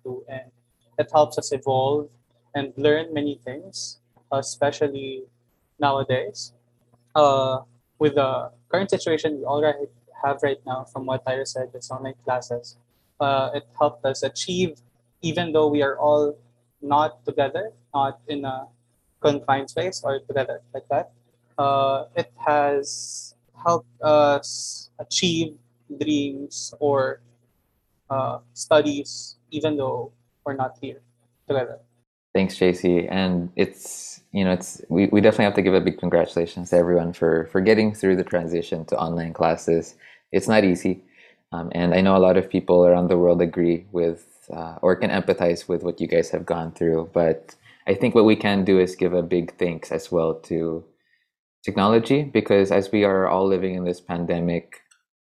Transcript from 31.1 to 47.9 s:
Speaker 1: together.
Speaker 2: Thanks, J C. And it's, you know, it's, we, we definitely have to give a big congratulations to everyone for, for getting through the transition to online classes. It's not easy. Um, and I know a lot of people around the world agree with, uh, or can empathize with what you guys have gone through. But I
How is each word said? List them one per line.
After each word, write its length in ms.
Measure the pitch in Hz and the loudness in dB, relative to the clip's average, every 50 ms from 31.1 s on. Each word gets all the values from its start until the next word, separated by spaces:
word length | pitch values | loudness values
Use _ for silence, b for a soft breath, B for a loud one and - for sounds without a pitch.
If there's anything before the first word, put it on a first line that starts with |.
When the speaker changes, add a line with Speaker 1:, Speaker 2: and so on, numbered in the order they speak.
| _ _ _ _ _ _ _ | _ _ _ _ _ _ _
Speaker 1:
together. 320 | - 139 131 123 - - - _ _ _ _ _ _ _ _ _ _ - | -4 -2 -2 -2 -4 -8 -16 _ _ _ _ _ _ _ _ _ _ 0
Speaker 2:
Thanks, 220 | 95 95 95 - | 0 0 0 0
J 160 | - 92 90 90 | 2 2 2 2
C. 340 | - - 90 87 85 - | 2 2 2 2 2 0
And 420 | - 92 95 95 92 90 87 87 90 - | 0 -2 -2 0 0 0 -2 -4 -4 -2
it's, 640 | 104 95 - - - - - - - - - - - _ _ | -2 -2 -2 -4 -10 -16 -16 -14 -14 -16 -16 -18 -20 _ _
you 120 | - 101 95 | -4 -2 0
know, 80 | 92 | 0
it's, 300 | 92 92 - - - - - - | 0 -2 -4 -8 -16 -14 -6 -2
we, 180 | 82 95 98 | 2 2 2
we 120 | - 104 104 | 4 4 6
definitely 260 | 101 107 - 120 104 | 6 6 4 4 2
have 100 | 101 - | 2 2
to 80 | 104 92 | 2 2
give 100 | 95 92 | 4 4
a 80 | 87 | 4
big 160 | 87 92 - | 2 0 -2
congratulations 720 | - 90 87 87 85 80 - - 85 85 85 - 90 87 - | -2 -2 2 2 2 2 2 -2 -4 -4 -4 -6 -10 -4 2
to 60 | 87 | 2
everyone 360 | 87 85 87 90 85 82 87 87 | 4 4 4 2 2 0 -2 -4
for, 340 | - 82 82 80 82 80 | 0 0 2 2 0 0
for 120 | - - 95 | -2 -2 2
getting 340 | 92 110 104 110 110 107 104 | 4 4 4 4 4 0 -2
through 220 | - 101 95 92 | 0 0 2 2
the 60 | 92 87 | 2 0
transition 600 | - 90 87 85 82 87 82 82 - - 80 80 | 0 -2 -2 -2 -2 -4 -4 -4 -4 -6 -8 -6
to 120 | - - - | -4 -4 -2
online 340 | 82 82 85 85 82 82 80 | -2 -2 -4 -4 -6 -6 -2
classes. 600 | - 82 82 82 - - 82 82 82 78 - - b b b b b b b | 0 0 0 0 0 0 0 0 0 -2 -4 -12 b b b b b b b
It's 160 | - 95 - | -4 -2 2
not 160 | 110 110 107 101 | 2 4 4 4
easy. 380 | 92 87 - - 92 92 - - b b b b b b b b b 87 | 4 2 0 0 -4 -4 -4 -8 b b b b b b b b b -10
Um, 180 | 85 85 - - | -10 -8 -6 -4
and 220 | 87 87 87 87 | -2 0 2 4
I 60 | 92 | 4
know 140 | 95 98 95 | 4 6 6
a 40 | 95 | 6
lot 180 | 92 92 92 | 6 6 6
of 120 | 95 92 - | 4 2 0
people 360 | - 92 - - 90 90 87 | -2 -2 2 4 6 8 8
around 220 | 87 87 90 90 | 8 6 6 4
the 100 | 87 92 | 2 2
world 240 | 87 87 87 87 87 | 4 4 4 4 4
agree 440 | 87 82 - 90 85 85 85 82 92 101 | 2 0 0 0 2 2 0 0 -4 -6
with, 360 | 92 87 85 85 82 - - _ _ _ _ - 78 | -4 -2 0 0 -2 -4 -10 _ _ _ _ -14 -12
uh, 220 | 82 82 82 82 - - | -10 -10 -10 -4 0 2
or 120 | 92 92 | 2 2
can 140 | - - - | 2 0 -2
empathize 580 | - 98 - 98 90 - 90 85 85 - - | -2 0 0 0 0 2 2 0 0 0 -2
with 140 | - 90 82 | -4 -4 -2
what 180 | 87 87 82 - | -2 -4 -4 -4
you 60 | 85 | -2
guys 220 | 85 85 82 82 - | 0 2 0 0 0
have 160 | 87 82 85 | -2 -6 -4
gone 260 | - 85 82 82 82 | -4 -4 -4 -6 -6
through. 380 | - - 85 82 82 80 82 - - | -4 -2 0 2 2 0 0 -2 0
But 420 | 87 85 80 - - - - - b b b b b b | 2 2 2 0 -2 -6 -20 -20 b b b b b b
I 80 | - | -2